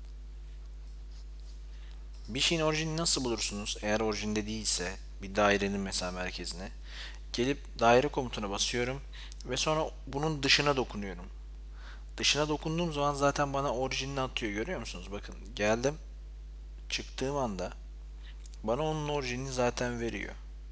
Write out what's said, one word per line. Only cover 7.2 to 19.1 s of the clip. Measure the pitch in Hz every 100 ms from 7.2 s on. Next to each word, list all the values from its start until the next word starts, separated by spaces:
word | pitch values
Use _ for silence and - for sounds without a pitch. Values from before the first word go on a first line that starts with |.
| -
gelip | - 123 139 - -
daire | 117 120 143
komutuna | 147 123 - 104
basıyorum | 101 - 120 123 135 - - - -
ve | - 127
sonra | - 156 151 - -
bunun | 131 156 151
dışına | 131 - 147 135
dokunuyorum. | 117 107 101 87 90 - - - - - - - - -
Dışına | 113 139 151
dokunduğum | 151 160 160 175
zaman | 147 143
zaten | 139 143 139 143
bana | 139 139
orijinini | 117 131 131 135 139
atıyor. | 131 - 117
Görüyor | 101 117 170
musunuz? | 113 90 90
Bakın | 101 - - -
geldim. | - 104 113 131 156 - - - - - - - - -
Çıktığım | - - - 131 143
anda | 123 95 - - - - - - - - - -
bana | 107 120
onun | 156 156
orijinini | 147